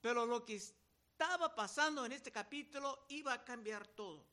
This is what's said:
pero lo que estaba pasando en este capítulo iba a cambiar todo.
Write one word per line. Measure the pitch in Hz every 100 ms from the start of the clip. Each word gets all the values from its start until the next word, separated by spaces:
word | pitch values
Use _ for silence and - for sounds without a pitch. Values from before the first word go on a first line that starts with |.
pero | 226 240 233
lo | 240
que | 233 208
estaba | - - _ _ _ _ 320 359 320
pasando | 320 202 - 311 294
en | 240
este | 269 262
capítulo | 220 208 285 294 277 277 269 -
iba | 285 285
a | 240
cambiar | 247 240 214 214 202
todo. | - 208 151 -